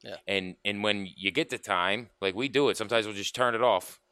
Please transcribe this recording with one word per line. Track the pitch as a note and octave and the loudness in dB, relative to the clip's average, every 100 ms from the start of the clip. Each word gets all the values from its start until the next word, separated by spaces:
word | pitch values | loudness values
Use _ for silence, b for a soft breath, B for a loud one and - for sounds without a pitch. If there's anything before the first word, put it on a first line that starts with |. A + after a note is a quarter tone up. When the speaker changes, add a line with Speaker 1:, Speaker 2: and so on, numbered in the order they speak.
Speaker 1:
Yeah. | - F2 - | -16 -12 -4
Speaker 2:
And, | G2 F#2 - | -2 -4 -6
and | G2+ G2+ | -4 0
when | G#2 G#2 F#2+ - | 0 0 -4 -4
you | F#2+ | -2
get | C3+ D#3+ | 0 -2
the | A#2+ | -4
time, | - F#2 F2+ G#2+ A#2 _ | 0 2 2 0 -6 _
like | G2 F#2+ | -2 -2
we | C3+ | 0
do | C3+ C3+ | 2 2
it, | F#2+ | 2
sometimes | G#2 A#2 G#2+ | 0 0 0
we'll | G2+ | -4
just | G2 | -4
turn | A#2+ B2 A2+ | 0 0 4
it | |
off. | A#2+ F#2 - - _ | 4 4 0 -12 _